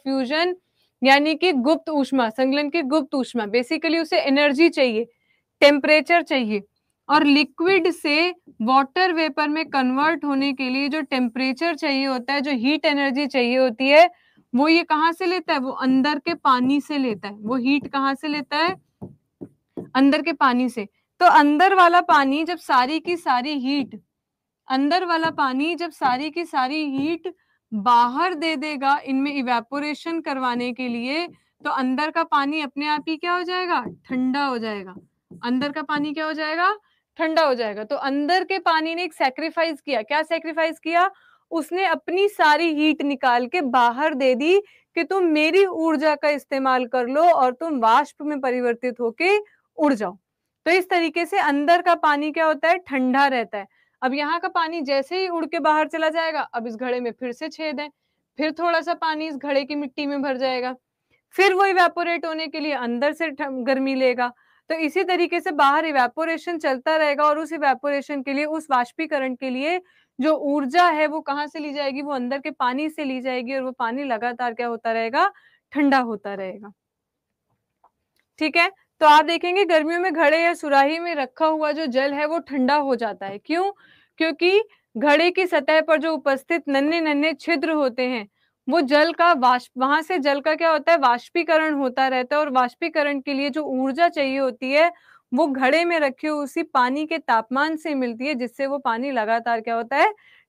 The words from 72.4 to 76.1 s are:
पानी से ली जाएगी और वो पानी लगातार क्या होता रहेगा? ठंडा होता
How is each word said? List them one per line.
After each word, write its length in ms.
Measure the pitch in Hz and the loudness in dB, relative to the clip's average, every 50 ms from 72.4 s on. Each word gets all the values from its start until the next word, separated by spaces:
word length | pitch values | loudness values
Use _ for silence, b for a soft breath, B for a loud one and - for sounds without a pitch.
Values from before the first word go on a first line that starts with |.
| 262 311 | -6 -8
पानी 380 | 277 - 262 240 254 269 302 311 | -6 -4 -4 -4 -2 -2 -4 -6
से 140 | 311 - 302 | -6 -6 -6
ली 180 | 269 262 254 | -6 -6 -6
जाएगी 340 | 240 262 254 254 247 233 269 | -6 -6 -6 -6 -6 -6 -6
और 60 | 269 | -6
वो 100 | 254 262 | -6 -6
पानी 320 | 254 - 247 226 240 269 285 | -6 -6 -4 -4 -4 -4 -4
लगातार 500 | 277 240 214 233 240 240 240 247 240 226 | -4 -4 -4 -4 -6 -6 -4 -6 -6 -6
क्या 140 | 220 240 240 | -6 -6 -6
होता 240 | 233 226 - 226 | -6 -6 -4 -4
रहेगा? 400 | 226 226 226 226 233 294 359 403 392 b b b b b b _ | -2 -2 -2 -2 0 0 0 0 -2 b b b b b b _
ठंडा 280 | - 277 294 277 269 269 | -2 0 2 4 4 2
होता 340 | 254 233 | 2 0